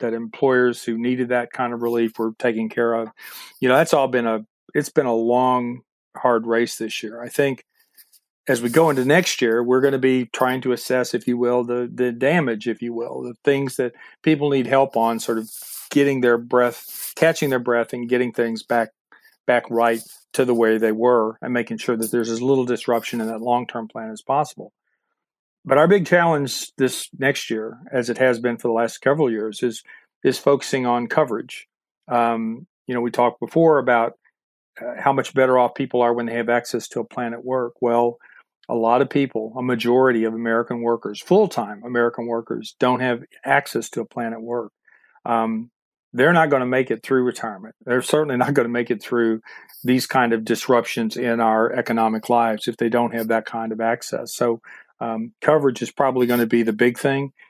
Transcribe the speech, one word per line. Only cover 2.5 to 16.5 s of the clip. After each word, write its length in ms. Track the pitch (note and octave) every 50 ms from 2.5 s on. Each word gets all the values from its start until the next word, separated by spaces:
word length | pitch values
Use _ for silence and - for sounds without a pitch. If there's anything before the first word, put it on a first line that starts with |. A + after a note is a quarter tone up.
| A2 A2 A2+ A2
care 240 | - - A#2 A#2 A#2
of. 160 | A2+ A2+ A2 - _ - - - - - - - _
You 100 | C3 B2+
know, 60 | B2+
that's 180 | C#3 E3 - -
all 140 | D3 C3+ C3
been 200 | B2 B2 A#2 A#2
a, 180 | A2+ G#2+ A2 - _ _ _ _ -
it's 160 | D3 D3 -
been 180 | - D#3 C#3 B2
a 80 | A2+
long, 640 | A2+ A2+ A#2 A#2+ B2 B2+ B2+ B2+ B2 B2 A#2+ B2 B2+ - _ _ _ _ _ -
hard 300 | - - B2+ A#2+ A2+ A2+
race 320 | A#2 A2+ A#2 A#2+ A2+ - -
this 240 | A2+ G#2+ - -
year. 200 | - G#2+ A2+ A#2
I 80 | A#2+ A#2+
think 360 | - - C#3+ C#3 C3 - _ _ _ _ _ _ _ - - _ _ _ _ _ _ _ _ -
as 140 | C3 A#2
we 80 | A#2+ A#2+
go 220 | A#2 D#3 E3 D#3+
into 120 | C#3+ C3 B2
next 380 | C3 D3+ F#3 F3+ - - -
year, 220 | B2+ A2+ A2+ A#2+ A#2+
we're 180 | A#2+ B2+ C3
gonna 160 | C3 C#3 C#3 C3
be 300 | B2+ C3 B2+ C3 B2 -
trying 340 | - - C3 B2+ B2+ C3
to 100 | B2+ B2+
assess, 440 | B2 A2+ - - B2+ B2+ B2 - -
if 120 | A#2 - B2+
you 80 | B2
will, 280 | A#2+ B2 A#2+ B2 B2 A#2+
the, 260 | A#2+ A#2+ B2 B2 A#2+
the 200 | A#2+ A#2+ B2+ B2
damage, 560 | A#2 A#2+ C3 C#3 E3 F3+ D3+ B2 A2+ G#2+ G#2+ A#2+
if 120 | A2 -
you 140 | A#2 A#2+ A#2
will, 300 | A2+ A#2 B2 C3 C3 B2+
the 100 | B2 A#2 - -
things 340 | D3 C#3 C#3 C#3 C3 - -
that 160 | B2+ A#2+ - - - - - _
people 300 | - D#3 D#3+ C#3+ D3 D3
need 160 | C#3 C3+ A#2+ A#2
help 280 | C3 C3+ C#3 C3+ -
on, 240 | A#2 A2+ A#2 A#2 A2
sort 200 | - - A#2 A2+
of 100 | A2 A2 - - - - - - - -
getting 320 | - D3 C#3+ C#3+ C#3 C3
their 160 | B2 A#2+ A#2+ A#2
breath, 760 | A#2+ A#2+